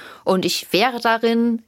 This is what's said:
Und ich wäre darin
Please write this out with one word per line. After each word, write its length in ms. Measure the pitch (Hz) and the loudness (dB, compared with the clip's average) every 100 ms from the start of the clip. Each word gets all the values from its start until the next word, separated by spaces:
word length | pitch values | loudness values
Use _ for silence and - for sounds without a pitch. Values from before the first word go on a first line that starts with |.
| - - | -20 -10
Und 220 | - 190 180 | -2 0 0
ich 260 | - - | -4 -2
wäre 300 | 175 247 240 | 0 0 0
darin 600 | 226 226 226 233 233 226 | 0 0 2 2 2 0